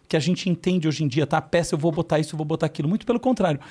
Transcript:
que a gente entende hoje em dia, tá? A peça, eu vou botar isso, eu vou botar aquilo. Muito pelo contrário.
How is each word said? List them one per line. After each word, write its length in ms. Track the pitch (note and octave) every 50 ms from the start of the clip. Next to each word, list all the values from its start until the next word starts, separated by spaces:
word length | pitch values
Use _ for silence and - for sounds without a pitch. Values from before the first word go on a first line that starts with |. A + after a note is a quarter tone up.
| _
que 80 | - -
a 40 | D3
gente 300 | B2+ E3+ F3+ - - F#3
entende 380 | E3+ - - F#3 F#3 F3+ D#3
hoje 160 | D#3 C#3 - D#3
em 40 |
dia, 200 | C3+ A#2 D#3+ C#3+
tá? 100 | C3+ E3+
A 40 | F#3
peça, 340 | - - - E3+ E3 - E3+
eu 40 | D3
vou 120 | D#3 E3+
botar 260 | D#3 F3 E3 - E3
isso, 160 | D3+ D#3 - E3
eu 40 |
vou 80 | D3+ D#3
botar 220 | D3 E3 - E3
aquilo. 200 | D3 - - C#3+
Muito 180 | D#3+ G#3 A3+ -
pelo 140 | - A#3+ A#3+
contrário. 400 | - C4 B3+ - F#3+ E3 C#3+ C3+ - -